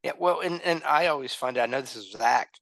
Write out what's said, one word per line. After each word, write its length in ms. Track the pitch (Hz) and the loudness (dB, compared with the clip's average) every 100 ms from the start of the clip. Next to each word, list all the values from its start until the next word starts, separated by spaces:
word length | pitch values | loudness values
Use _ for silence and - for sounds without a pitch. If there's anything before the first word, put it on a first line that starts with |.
Yeah, 100 | - - | -8 0
well, 220 | 175 - | 2 2
and, 200 | 180 170 | 0 -2
and 200 | 180 165 151 | 0 0 2
I 220 | 151 175 | 2 2
always 260 | 151 131 | 0 -4
find, 240 | - 127 123 | -6 -4 0
I 80 | 117 | 0
know 160 | 131 | 0
this 140 | 131 113 | -4 -10
is 160 | 98 | -14
Zach, 380 | 104 117 123 - _ | -2 2 2 0 _